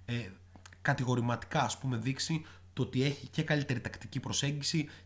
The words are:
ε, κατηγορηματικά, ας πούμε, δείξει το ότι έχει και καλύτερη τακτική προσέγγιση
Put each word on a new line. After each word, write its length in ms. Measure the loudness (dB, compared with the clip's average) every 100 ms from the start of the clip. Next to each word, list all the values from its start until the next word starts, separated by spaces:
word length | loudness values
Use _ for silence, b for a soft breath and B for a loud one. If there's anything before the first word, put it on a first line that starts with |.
| -4
ε, 240 | -4 -4 -12 -20 -20 -20 -2
κατηγορηματικά, 840 | 2 2 4 4 4 0 0 2
ας 140 | 2 0
πούμε, 200 | -2 0
δείξει 480 | 0 -2 0 -2 B B B
το 80 | -2
ότι 220 | 0 2
έχει 240 | 2 0 -4
και 160 | -2
καλύτερη 360 | 2 2 2 -2
τακτική 400 | -2 -10 -6 -6
προσέγγιση 680 | -2 0 0 0 0 0 0 B